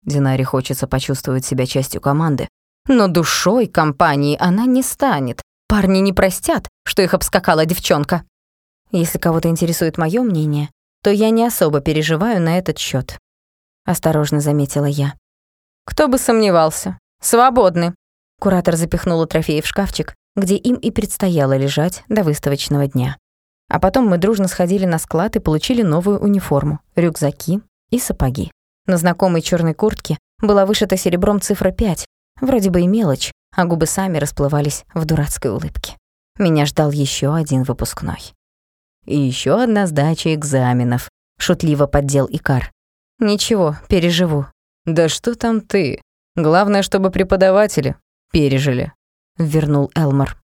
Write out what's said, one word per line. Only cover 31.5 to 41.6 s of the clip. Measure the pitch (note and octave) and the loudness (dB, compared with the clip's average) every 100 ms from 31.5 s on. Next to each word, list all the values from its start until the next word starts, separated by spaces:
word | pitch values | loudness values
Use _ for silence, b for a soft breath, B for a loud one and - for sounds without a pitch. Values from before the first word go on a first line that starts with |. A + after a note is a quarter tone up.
| G3+ F#3 | 0 0
пять, | F#3 A3 D#3 - _ _ - | 0 -2 -2 -8 _ _ -6
вроде | C4 G#3 F#3+ | 0 2 2
бы | F3 | 2
и | F3 | 2
мелочь, | A3 F#3 C3+ - - _ - | 2 0 0 -4 -12 _ -2
а | |
губы | E3+ E3+ D#3 | 0 0 0
сами | - F#3+ D#3+ | -2 -2 -2
расплывались | D3 - C#3+ D3 D3 - - | -4 -2 0 0 -2 -6 -8
в | E3 D#3 | -6 -2
дурацкой | D#3 C#3+ - C3+ | -2 -2 -4 -4
улыбке. | F#2+ - - - - _ _ _ - | -4 -6 -8 -12 -14 _ _ _ -2
Меня | F#3+ D#3 C#3+ | 2 2 2
ждал | - D3+ | 0 0
еще | D3 C3+ - C#3 | 0 -2 -2 -2
один | E3 D3+ C3 | 0 0 -2
выпускной. | B2+ C3+ - - - - - _ _ _ _ _ _ _ - | -2 -4 -6 -6 -10 -10 -14 _ _ _ _ _ _ _ -4
"И | C#3+ | 0
еще | C3+ B2+ C3 F#3+ | 0 -2 0 2
одна | B3 G#3 F#3+ | 2 0 0
сдача | D3 D3 D#3+ D#3+ | 0 0 0 -2
экзаменов", | D#3 D3 C3+ B2 B2 B2 B2 - _ _ _ | -4 -2 0 2 2 0 -2 -6 _ _ _
шутливо | - F3 | -2 0